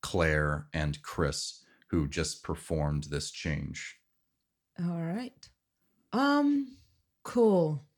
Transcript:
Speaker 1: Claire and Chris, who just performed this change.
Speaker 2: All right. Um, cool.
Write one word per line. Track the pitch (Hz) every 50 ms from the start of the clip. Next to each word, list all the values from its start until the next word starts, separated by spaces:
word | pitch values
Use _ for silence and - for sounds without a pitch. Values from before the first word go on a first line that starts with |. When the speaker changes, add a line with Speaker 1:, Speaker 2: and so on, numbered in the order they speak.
Speaker 1:
Claire | - - - 92 85 80 78 76 76 76 73 73 73 - -
and | 82 76 76 71 -
Chris, | - - - - 82 71 - - - - - - _ _ _ _ _ _
who | - 85 76 71
just | 76 82 80 - - - -
performed | - 87 - - - 85 80 73 73 73 73 73
this | 73 71 71 69 -
change. | - - - 85 76 73 71 - - - - - - _ _ _ _ _ _ _ _ _ _ _ _ _ _ _ _ -
Speaker 2:
All | 175 170 170 170
right. | 165 165 175 220 254 247 _ _ - - _ _ _ _ _ _ _ _ _ _ _ _
Um, | - 226 277 285 285 294 294 285 285 277 277 254 254 - - _ _ _ _ _ _ _ _
cool. | - - 247 233 220 202 180 170 156 156 143 - _ _